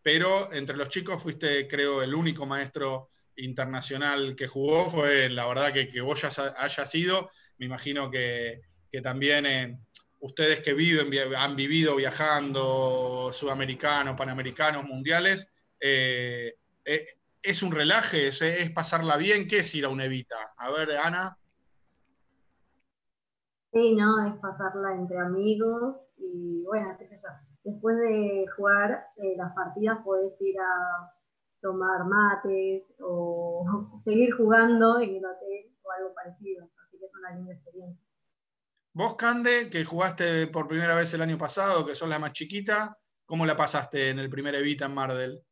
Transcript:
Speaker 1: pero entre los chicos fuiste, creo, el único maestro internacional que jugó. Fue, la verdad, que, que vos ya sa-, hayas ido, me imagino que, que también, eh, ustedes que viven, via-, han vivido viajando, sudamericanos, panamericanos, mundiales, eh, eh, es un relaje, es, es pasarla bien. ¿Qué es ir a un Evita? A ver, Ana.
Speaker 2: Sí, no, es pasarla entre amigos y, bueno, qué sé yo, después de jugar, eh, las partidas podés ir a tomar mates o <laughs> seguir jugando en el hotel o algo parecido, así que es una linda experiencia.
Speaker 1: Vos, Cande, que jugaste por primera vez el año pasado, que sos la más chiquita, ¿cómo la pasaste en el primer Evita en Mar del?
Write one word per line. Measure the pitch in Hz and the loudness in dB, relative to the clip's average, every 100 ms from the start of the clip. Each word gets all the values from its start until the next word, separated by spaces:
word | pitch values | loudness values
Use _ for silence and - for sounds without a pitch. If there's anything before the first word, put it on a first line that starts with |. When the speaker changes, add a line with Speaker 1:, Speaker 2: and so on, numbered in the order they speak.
Speaker 1:
pero | 151 160 180 196 196 | 4 2 4 0 -2
entre | 151 139 139 | -8 -6 -6
los | 135 | -4
chicos | 185 180 170 | -6 -6 -8
fuiste, | 165 156 156 143 139 | -8 -4 0 0 -2
creo, | 143 143 139 | -2 0 0
el | 131 151 | -2 0
único | 165 160 135 | 0 -2 -6
maestro | 135 135 151 139 131 131 _ _ - | -6 -6 -6 -4 -6 -10 _ _ -12
internacional | 131 131 127 131 - 135 147 143 135 131 | -8 -6 -6 -6 -8 -2 0 0 -2 -4
que | 131 | -8
jugó. | 135 139 160 180 | -2 2 2 2
Fue, | 165 143 139 131 | 2 4 4 4
la | 123 120 | 0 -2
verdad, | 127 143 | 0 2
que, | 131 131 | 2 -2
que | 127 | -4
vos | 131 143 | -2 -2
ya | 147 | -2
sa-, | 139 139 127 | -4 -6 -4
hayas | 139 - 139 160 | -4 -4 -2 0
ido, | 180 190 185 _ _ _ | 2 0 -2 _ _ _
me | 127 | -8
imagino | 127 143 143 135 | -6 -6 -4 -4
que, | 131 123 120 117 120 - _ _ | -2 -2 -2 -6 -8 -18 _ _
que | 131 | -6
también, | 127 131 143 147 143 | -4 0 4 4 4
eh, | 131 123 127 - - _ _ | 0 -2 -10 -16 -18 _ _
ustedes | 135 - 156 151 | -10 2 4 4
que | 151 | 2
viven, | 143 170 160 143 | 2 4 4 2
via-, | 139 131 131 | 0 -2 0
han | 139 139 | -2 0
vivido | 139 160 156 139 | 0 4 4 4
viajando, | 135 - 156 147 143 135 131 131 131 127 127 127 127 | 0 0 2 2 0 0 0 2 2 0 -2 -2 -6
sudamericanos, | 127 143 135 131 131 151 143 135 131 | -4 -4 -2 -4 -2 0 2 0 -2
panamericanos, | 131 131 131 123 156 147 139 | -4 -4 -8 0 0 0 -6
mundiales, | 131 135 170 185 190 - _ _ _ | -6 0 4 4 2 -4 _ _ _
eh, | 139 135 131 123 123 120 117 - _ _ 143 | 2 4 2 0 -4 -6 -8 -12 _ _ -4
eh, | 156 156 - _ _ | -4 -4 -20 _ _
es | 190 - | -2 0
un | 185 | 0
relaje, | 156 151 214 - 165 139 | 2 4 4 4 2 0
es, | 135 | 0
es | 160 175 170 | 0 0 -2
pasarla | 165 160 165 160 147 | -2 -2 0 2 2
bien. | 190 208 190 | 4 2 4
¿Qué | 208 | 2
es | 160 151 | 2 -2
ir | 139 | -2
a | |
un | 135 | -2
Evita? | 131 131 123 - 110 - | -4 -4 -8 -12 -12 -10
A | 123 | -6
ver, | 151 156 | -2 -2
Ana. | 143 160 175 190 185 _ _ _ _ _ _ _ _ _ _ _ _ _ _ _ _ _ _ _ _ _ _ _ | 0 0 -2 -6 -10 _ _ _ _ _ _ _ _ _ _ _ _ _ _ _ _ _ _ _ _ _ _ _
Speaker 2:
Sí, | 226 233 220 | 4 6 6
no, | 208 220 208 | 6 4 0
es | 208 | -4
pasarla | 196 - 190 196 196 185 | -10 -6 -6 -2 -4 -4
entre | 180 180 | -4 -2
amigos | 180 190 208 214 226 233 247 269 _ _ | -2 0 2 2 0 0 -4 -6 _ _
y, | 185 175 175 170 180 | -10 -8 -6 -6 -4
bueno, | 214 196 185 | -4 -4 -10
qué | - | -18
sé | 202 | -18
yo, | 185 - _ _ | -18 -20 _ _
después | 202 214 220 233 | -12 -4 0 2
de | 233 214 208 196 190 - | 2 2 2 0 -2 0
jugar, | 202 202 208 - - - | 4 4 4 -2 -8 -6
eh, | 196 180 | -4 -2
las | 175 | -4
partidas | 190 180 202 214 220 | -6 -6 -2 0 0
podés | 196 190 190 190 | 0 0 0 -2
ir | 196 190 | -4 -2
a | 185 180 180 175 175 _ _ _ _ _ | -2 -2 -2 -6 -10 _ _ _ _ _
tomar | 196 190 185 185 180 | -6 -2 0 0 2
mates | 202 208 196 196 190 190 190 190 _ | 4 4 2 0 0 0 -2 -6 _
o | 185 175 170 170 170 170 180 | -6 -4 -2 -4 -4 -4 -2
<laughs> | 208 208 - - | -4 -4 -8 2
seguir | 214 247 | 4 4
jugando | 240 220 226 233 233 226 240 | 4 6 8 8 8 6 6
en | 214 190 | 0 -4
el | 190 | -8
hotel | - 196 202 220 _ | -10 -10 -10 -12 _
o | 190 | -12
algo | 185 185 | -8 -8
parecido, | - 175 180 202 180 170 _ _ | -10 -16 -16 -12 -12 -14 _ _
así | 185 | -20
que | 190 | -20
es | 190 | -16
una | 185 175 | -14 -12
linda | 180 | -14
experiencia. | 180 175 180 180 175 _ _ _ _ _ _ _ _ _ | -16 -18 -18 -18 -18 _ _ _ _ _ _ _ _ _
Speaker 1:
Vos, | 165 226 233 | -2 -2 2
Cande, | 233 240 240 240 220 | 2 4 4 4 2
que | 165 160 | -4 -2
jugaste | 165 185 170 170 165 156 | 0 0 0 0 2 0
por | 156 147 | -2 -2
primera | 160 170 165 | 0 2 2
vez | 165 165 | 2 0
el | |
año | 160 160 | -2 -2
pasado, | 151 - 196 175 147 | -2 0 2 2 0
que | 139 | -4
sos | 165 | -4
la | 151 | -4
más | 151 | -4
chiquita, | 139 160 202 202 208 214 - _ _ _ | -8 -8 -6 0 0 -2 -10 _ _ _
¿cómo | 165 160 | 0 2
la | 156 | 2
pasaste | 151 147 131 143 135 | 2 0 -2 0 0
en | 131 | -2
el | 135 | -6
primer | 131 143 | -6 -4
Evita | 143 143 143 139 | -2 -2 -2 -4
en | |
Mar | 139 135 | -4 -4
del? | 127 127 151 _ | -4 -6 -8 _